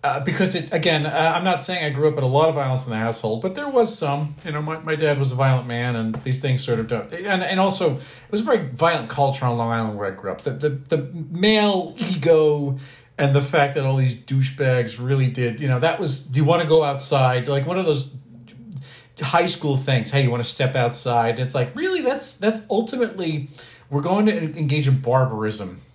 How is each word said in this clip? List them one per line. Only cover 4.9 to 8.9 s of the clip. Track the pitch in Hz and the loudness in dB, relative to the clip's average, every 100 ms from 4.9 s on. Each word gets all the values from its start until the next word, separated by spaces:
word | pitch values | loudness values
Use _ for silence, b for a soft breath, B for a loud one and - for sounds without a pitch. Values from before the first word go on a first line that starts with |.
| 151 | 0
dad | 156 139 | 2 2
was | 135 | 0
a | 127 | 2
violent | 135 131 123 | 2 2 0
man, | 120 123 | -4 -2
and | 117 113 110 | -2 -2 -4
these | 135 127 | -6 -4
things | 139 131 | -2 -2
sort | - 113 | 0 -2
of | 110 | -2
don't. | 117 - | -4 -6
And, | 175 196 185 | -8 -2 -2
and | 180 190 | 0 0
also, | 196 190 170 131 | 0 2 0 -2
it | B B B | B B B
was | 214 | -4
a | |
very | 233 233 139 | 2 0 0
violent | 123 165 | 0 0